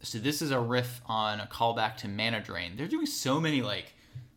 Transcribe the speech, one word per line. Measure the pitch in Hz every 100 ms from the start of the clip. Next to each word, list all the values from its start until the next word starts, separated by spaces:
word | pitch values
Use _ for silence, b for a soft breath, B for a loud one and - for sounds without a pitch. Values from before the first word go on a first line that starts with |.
so | - 113
this | 135 147
is | 156
a | 131
riff | 117 123 123 - -
on | 110 107 104
a | 104
callback | - 117 113 107 -
to | 104
Mana | 101 113 110
Drain. | - 90 87 104
They're | 170
doing | 320 294
so | - 131 147
many, | 160 139
like, | 104 95 - - B B B